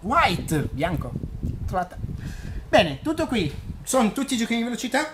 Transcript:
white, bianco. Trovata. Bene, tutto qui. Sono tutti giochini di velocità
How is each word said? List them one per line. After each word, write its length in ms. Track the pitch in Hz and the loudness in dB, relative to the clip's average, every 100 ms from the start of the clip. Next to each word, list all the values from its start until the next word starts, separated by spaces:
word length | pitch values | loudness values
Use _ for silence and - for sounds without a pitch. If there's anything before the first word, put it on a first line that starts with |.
white, 680 | 180 302 285 170 - 156 117 | 4 4 6 4 0 0 0
bianco. 400 | 127 160 180 123 - - - - - - | -2 0 0 -4 -6 -8 -6 -4 -4 -2
Trovata. 320 | - 175 - - - - - - - - | -2 -2 -6 -8 -8 -8 -8 -8 -8 4
Bene, 340 | 302 180 135 | 6 6 2
tutto 260 | 294 320 320 | -4 -2 0
qui. 260 | 233 156 - - - | 2 0 -2 -10 -10
Sono 280 | - 262 220 | 0 4 4
tutti 260 | - 269 247 | 2 -2 0
giochini 220 | 220 233 | 0 0
di 60 | 233 | 0
velocità 400 | 226 254 262 302 | -4 -2 -2 -2